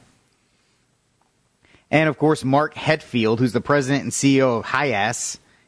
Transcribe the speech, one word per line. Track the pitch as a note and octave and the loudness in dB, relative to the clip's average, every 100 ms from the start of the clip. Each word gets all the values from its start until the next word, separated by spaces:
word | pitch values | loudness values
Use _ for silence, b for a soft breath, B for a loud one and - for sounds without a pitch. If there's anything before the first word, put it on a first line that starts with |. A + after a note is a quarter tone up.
| _ _ _ _ _ _ _ _ _ _ _ _ _ _ _ _ b b b | _ _ _ _ _ _ _ _ _ _ _ _ _ _ _ _ b b b
And, | D3 D#3 | 0 0
of | C3 | 0
course, | D3+ D3+ | 0 0
Mark | C3+ C#3 D#3 | 0 0 0
Hetfield, | - - - - B2 A2 A2+ | -4 -2 -2 -2 0 0 2
who's | B2 | 0
the | A#2 | -2
president | - C#3+ C3 C#3 | 0 0 0 -2
and | F#2+ | -4
C | - C#3 C3+ | 0 2 4
E | |
O | C3 A2+ | 2 0
of | |
hias, | - C3 D3 G#2 G#2+ - - - b b | -2 -2 -2 -2 -2 -4 -10 -12 b b